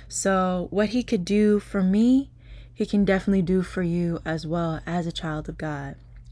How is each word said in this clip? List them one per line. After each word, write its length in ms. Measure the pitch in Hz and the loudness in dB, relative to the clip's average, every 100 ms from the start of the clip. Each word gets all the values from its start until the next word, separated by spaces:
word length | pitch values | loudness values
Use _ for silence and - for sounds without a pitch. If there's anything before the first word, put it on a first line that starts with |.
| - | -12
So 580 | - 196 190 185 180 175 | -4 0 2 2 -2 -2
what 220 | 190 214 | 0 0
he 120 | 247 | 0
could 220 | 233 214 | 0 -2
do 340 | 175 208 214 208 | 2 4 4 4
for 240 | - 202 | 0 0
me, 480 | 185 202 240 262 277 - - - - | 2 4 6 4 2 -10 -20 -20 -12
he 100 | - | -6
can 220 | 208 208 202 | 0 2 4
definitely 340 | 190 196 190 | 2 2 2
do 220 | 170 185 | 2 0
for 200 | 180 185 | 0 -2
you 380 | 175 175 170 170 160 | -2 0 0 -2 -4
as 200 | 160 156 | -6 -4
well 340 | 170 165 156 | -2 -2 -4
as 220 | - 175 170 | -4 -4 -4
a 40 | |
child 380 | - 160 156 156 | -6 -6 -6 -8
of 80 | 160 | -8
God. 380 | 156 147 139 - - - - | -8 -6 -8 -12 -18 -20 -20